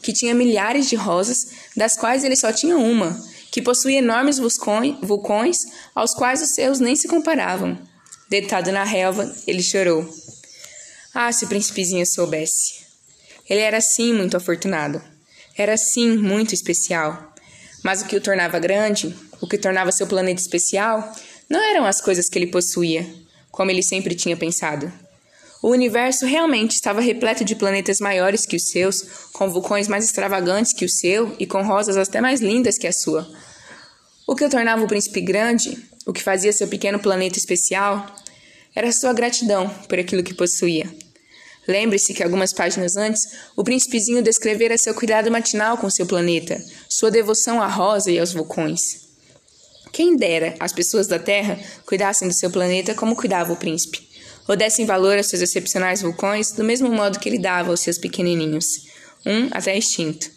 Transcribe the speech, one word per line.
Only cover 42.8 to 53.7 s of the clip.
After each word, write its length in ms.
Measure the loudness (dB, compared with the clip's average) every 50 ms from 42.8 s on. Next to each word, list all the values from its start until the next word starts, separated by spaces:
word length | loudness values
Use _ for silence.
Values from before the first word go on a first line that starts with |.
| -2 -2 0 0
antes, 300 | 0 0 0 -2 -4 -4 -8 -20 -20 -14 _
o 80 | -4 0
príncipezinho 600 | 0 2 2 0 0 0 -2 0 2 2 2 4
descrevera 520 | 4 2 2 2 0 2 2 2 2 2
seu 160 | 2 0 0
cuidado 380 | 0 -2 0 2 2 2 4 2
matinal 480 | 2 2 0 0 0 0 0 0 0 0
com 100 | -2 -2
seu 160 | 0 0 0
planeta, 560 | 2 2 2 2 2 2 0 0 -2 -6 -8 -8 -14 -20 -20 -10 -6
sua 220 | -2 2 2 4
devoção 500 | 4 4 4 4 2 2 2 2 2 2
à 60 | 2 2
rosa 420 | 2 2 2 2 2 2 2 2
e 80 | 2 2
aos 160 | 2 0 0
vulcões. 480 | -4 -4 -4 -2 -2 -2 -2 -2 -2 -2 -4 -4 -8 -14 -20 _ _ _ _ -20 -20 _ _ _ -20 -20 _ _ -20 -20 -14 -2
Quem 240 | 2 4 4 6 4
dera 380 | 4 2 2 2 0 -2 -2 -4
as 140 | -4 -4 -2
pessoas 320 | -2 -2 0 2 0 0
da 140 | 2 0 -2
Terra 400 | 0 0 0 0 2 -2 -4 -6 -8 -16 -18 -20 -6
cuidassem 420 | -4 -2 0 0 0 0 0 -2 0
do 60 | -2
seu 160 | 0 -2 0
planeta 460 | 0 0 0 2 0 0 0 -2 -4
como 200 | -2 0 0 0
cuidava 380 | 0 -2 -2 0 0 0 -2 -4
o 20 |
príncipe, 460 | -4 -4 -4